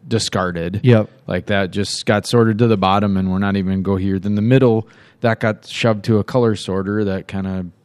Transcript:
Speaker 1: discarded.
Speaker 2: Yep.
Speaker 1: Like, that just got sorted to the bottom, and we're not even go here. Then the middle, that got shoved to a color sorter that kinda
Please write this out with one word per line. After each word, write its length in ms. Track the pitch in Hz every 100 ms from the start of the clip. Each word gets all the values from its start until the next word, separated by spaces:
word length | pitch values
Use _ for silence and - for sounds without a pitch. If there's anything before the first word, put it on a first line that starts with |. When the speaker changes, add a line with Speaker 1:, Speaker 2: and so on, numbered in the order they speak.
| -
Speaker 1:
discarded. 720 | 113 - 101 90 85 82 101
Speaker 2:
Yep. 280 | 127 113 104 _ -
Speaker 1:
Like, 200 | 90 -
that 260 | 101 95
just 340 | 95 98 - -
got 200 | 107 -
sorted 300 | 120 113 107
to 80 | 120
the 100 | 104
bottom, 400 | 92 101 101 95
and 120 | 95
we're 80 | 92
not 180 | 101 98
even 260 | 92 95
go 140 | 92 95
here. 220 | 98 95
Then 160 | 101
the 80 | 104
middle, 460 | 110 131 127 110 104 - - _
that 200 | 117 110
got 260 | 113 107 -
shoved 400 | - 120 107 98
to 120 | 107
a 60 |
color 320 | - 131 117 104
sorter 480 | - 95 95 104
that 240 | 101 95 -
kinda 380 | 98 95 95 87 _